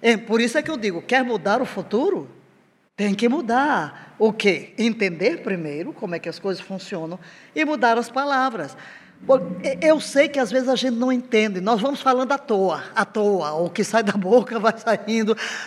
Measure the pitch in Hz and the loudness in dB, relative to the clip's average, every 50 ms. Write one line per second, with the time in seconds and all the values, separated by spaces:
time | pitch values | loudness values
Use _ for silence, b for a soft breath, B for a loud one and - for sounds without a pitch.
0 | - 233 233 196 - - 220 226 233 233 233 311 302 311 320 254 214 208 175 170 | 2 4 4 2 0 0 0 0 2 2 0 -2 -2 -2 -6 -4 -4 -4 -4 -4
1 | - - 240 262 254 247 233 196 151 196 208 254 262 196 - 202 180 - 202 220 | -2 0 0 0 2 0 -2 -2 0 0 0 0 0 -4 -6 -8 -6 -4 -2 0
2 | 294 403 381 202 143 135 - - _ _ _ _ _ _ _ _ _ _ _ - | 0 0 -2 -2 -6 -10 -16 -20 _ _ _ _ _ _ _ _ _ _ _ -4
3 | 202 202 196 202 226 226 254 330 294 214 226 254 277 302 277 190 156 143 - - | -2 -2 0 2 2 2 0 0 -2 0 0 2 2 2 0 -2 -2 -6 -10 -16
4 | - - - - 214 220 208 - - 202 175 139 - - - - 226 233 214 226 | -20 -18 -2 0 0 0 2 2 2 2 2 2 -4 -10 -4 -2 0 0 0 0
5 | 202 190 170 156 185 247 339 - - 226 190 175 160 151 143 151 180 277 - - | -2 -2 0 0 0 0 0 0 -4 -6 -4 -4 -4 -6 -6 -6 -8 -10 -10 -10
6 | 233 185 170 165 - 170 160 - - 196 185 - - - 190 185 - - 208 170 | -8 -8 -8 -8 -8 -10 -10 -6 -6 -6 -6 -6 -8 -10 -12 -12 -10 -10 -10 -8
7 | 160 160 175 185 B B B B B B B 302 311 294 302 240 226 233 226 233 | -8 -10 -10 -14 B B B B B B B -2 -2 -2 0 2 2 2 2 2
8 | 233 233 - 262 285 285 277 262 262 262 226 196 151 135 - B B B B B | 0 -2 -4 -4 -2 0 0 0 0 0 -2 -6 -8 -10 -12 B B B B B
9 | B B B B - - 269 262 - - - - - 294 269 - - 311 311 294 | B B B B 2 4 4 4 2 -2 -8 -6 -4 -4 -4 2 4 4 4 4
10 | - - - 277 294 320 285 277 254 185 220 262 254 254 262 220 226 262 233 226 | 2 2 4 4 4 4 2 0 -2 0 0 0 2 2 0 0 0 0 0 0
11 | 247 254 262 247 247 247 - 214 214 220 196 185 180 208 240 202 208 269 285 - | 0 0 0 0 0 0 2 2 2 2 0 -2 0 2 2 2 2 0 -2 0
12 | - 269 254 254 262 247 277 269 - - 220 190 190 185 156 143 - - - 214 | 2 2 2 2 2 0 -2 -2 0 0 0 2 2 2 0 -2 -6 -4 -2 -2
13 | 202 202 - 214 208 208 202 180 156 147 151 160 175 170 175 - 196 - - 226 | -2 0 0 0 2 2 2 0 0 -2 -2 -2 -2 -2 -2 -2 -2 2 2 2
14 | 226 202 196 208 185 185 220 247 202 - 226 226 196 226 214 - - 226 214 - | 2 2 0 -2 2 4 4 4 4 2 -2 0 2 0 0 0 0 -2 -2 0
15 | - - 226 226 220 208 220 B B B B B B | 0 -2 0 0 2 0 0 B B B B B B